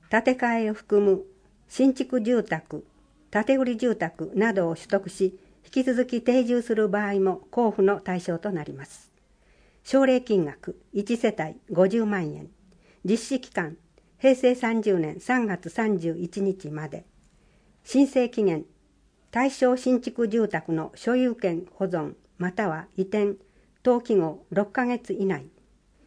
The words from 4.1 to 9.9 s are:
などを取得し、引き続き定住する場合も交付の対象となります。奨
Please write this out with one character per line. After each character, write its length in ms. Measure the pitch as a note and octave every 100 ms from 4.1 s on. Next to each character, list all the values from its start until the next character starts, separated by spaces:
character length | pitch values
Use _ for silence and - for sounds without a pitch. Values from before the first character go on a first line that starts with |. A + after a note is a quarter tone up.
| - D#3+
な 200 | F#3 E4+
ど 160 | G3 E3+
を 40 |
取 140 | D#3+ -
得 220 | G3 F#3+
し、 280 | - F#3+ F#3 _ _
引 60 | _
き 120 | C4+
続 240 | B3+ B3 B3+
き 160 | A#3+
定 220 | A#3 B3+
住 180 | A#3+ A#3+
す 120 | A#3
る 140 | A3 G#3+
場 200 | G3+ G3+
合 120 | G3+
も 260 | F#3+ F3+ -
交 160 | - A3+
付 100 | G#3
の 180 | F#3+ G3+
対 200 | - F3+
象 180 | F3 E3+
と 140 | G#3
な 120 | F3
り 80 | D3
ま 140 | C#3 C#3
す。 260 | - _ _ _ _ _ _ _ _
奨 220 | -